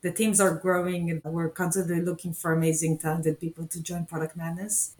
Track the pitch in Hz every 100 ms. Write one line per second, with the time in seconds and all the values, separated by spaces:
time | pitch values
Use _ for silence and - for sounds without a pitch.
0 | 175 170 220 208 185 160 185 180 180 175
1 | 170 160 156 165 160 - 170 190 170 170
2 | 175 170 175 160 165 160 160 160 160 156
3 | 156 165 160 151 165 165 165 180 160 175
4 | 165 160 156 170 165 175 214 - -